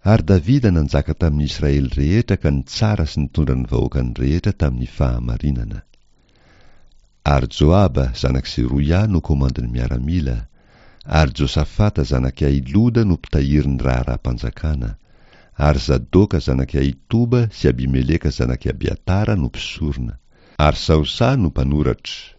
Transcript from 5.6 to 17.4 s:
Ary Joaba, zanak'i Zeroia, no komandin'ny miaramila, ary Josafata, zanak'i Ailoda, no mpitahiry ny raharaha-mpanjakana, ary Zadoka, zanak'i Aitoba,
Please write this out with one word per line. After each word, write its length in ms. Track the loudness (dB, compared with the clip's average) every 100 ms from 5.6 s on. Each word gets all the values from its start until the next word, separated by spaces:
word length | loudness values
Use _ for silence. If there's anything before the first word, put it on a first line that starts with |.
| -6 -10 -14 _ _ _ _ _ _ _ -20 -20 -20 -20 _ _ 2
Ary 200 | 2 0
Joaba, 640 | 2 4 6 4 2 -2 -2
zanak'i 320 | -2 -2 -2
Zeroia, 540 | -4 -2 0 0 2 2
no 140 | -2
komandin'ny 480 | 0 0 0 -2 -4
miaramila, 680 | -4 -2 -4 -2 -2 -2 -4 -8 -18 _ _ -20 -20
ary 300 | 0 2 2 0
Josafata, 680 | -2 0 -2 0 0 0 -2
zanak'i 380 | 0 -2 -2 0
Ailoda, 560 | 0 0 0 2 2
no 140 | 0 0
mpitahiry 500 | 0 -2 2 2 2
ny 140 | 0
raharaha-mpanjakana, 1080 | 0 -2 -2 -4 -4 -4 -6 -6 -4 -4 -6 -8 _ _ -20 -20 -18 0
ary 220 | 2 2 0
Zadoka, 520 | -2 2 2 2 0
zanak'i 400 | 0 -2 0 0
Aitoba, 600 | 0 -2 _ 0 2 0